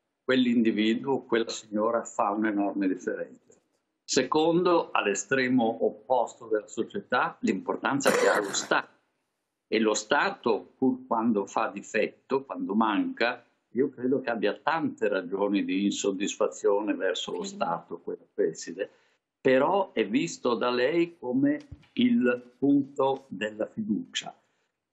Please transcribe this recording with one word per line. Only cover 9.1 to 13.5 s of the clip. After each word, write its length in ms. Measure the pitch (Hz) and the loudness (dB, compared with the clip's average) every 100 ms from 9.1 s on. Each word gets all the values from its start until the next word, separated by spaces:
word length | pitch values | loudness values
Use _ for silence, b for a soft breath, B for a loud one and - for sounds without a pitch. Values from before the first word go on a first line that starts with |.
| _ _ _ _ _ - | _ _ _ _ _ -4
E 80 | 107 | 0
lo 140 | 107 | 2
Stato, 800 | 107 - 147 190 190 123 101 - _ | 0 0 0 0 -2 -2 -2 -4 _
pur 260 | 131 127 - | 0 0 -2
quando 400 | 113 117 101 98 | -2 0 0 0
fa 220 | - 107 | -2 -4
difetto, 760 | 101 - 110 90 - - 135 | -6 -4 -2 -2 -4 -4 -4
quando 300 | - 90 90 | -4 -6 -2
manca, 720 | 104 110 98 87 - 117 - - | 0 2 2 -2 0 -2 -2 -10